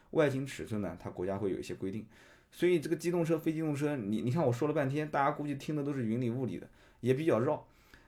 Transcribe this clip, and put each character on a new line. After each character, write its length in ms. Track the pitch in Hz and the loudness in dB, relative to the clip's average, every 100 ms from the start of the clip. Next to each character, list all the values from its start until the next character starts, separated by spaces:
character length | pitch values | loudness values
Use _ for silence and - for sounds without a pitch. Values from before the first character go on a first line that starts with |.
| _ | _
外 180 | 160 147 | 2 4
形 160 | 131 135 | 2 -4
尺 200 | - - | -8 -4
寸 160 | 107 | -4
呢， 160 | 90 87 | -4 -6
它 100 | 98 | -8
国 160 | 92 95 | -4 -4
家 120 | 98 | -2
会 140 | 101 | -2
有 80 | - | -2
一 40 | |
些 120 | - 90 | -6 -6
规 160 | 95 | -6
定。 140 | 107 110 - - - _ | -6 -10 -18 -20 -20 _
所 180 | - 175 | 0 2
以 120 | 170 | 2
这 100 | 147 | 2
个 60 | 165 | -2
机 160 | 170 | 0
动 120 | 175 | 0
车、 140 | 160 156 | 2 2
非 140 | 160 | 0
机 80 | 156 | 0
动 160 | 160 139 | -2 0
车， 200 | 147 143 | 0 -2
你， 260 | 101 107 | -2 0
你 100 | 123 | 0
看 120 | 160 | 2
我 80 | 135 | 2
说 160 | 120 151 | 2 2
了 60 | |
半 160 | 151 135 | 2 0
天， 200 | 147 151 | 0 0
大 140 | 143 | 2
家 80 | 139 | 2
估 140 | 151 147 | 0 -4
计 100 | 139 | -4
听 200 | - 151 | -4 -2
的 80 | |
都 100 | 143 | -2
是 120 | 135 110 | -2 0
云 140 | 120 | 0
里 100 | 120 | 0
雾 160 | 123 117 | -2 -4
里 120 | 85 | -6
的， 100 | - - - _ | -10 -20 -20 _
也 120 | 120 | 0
比 120 | 135 160 | 2 4
较 140 | 113 | 4
绕。 280 | 139 147 - _ _ - | 2 0 -4 _ _ -20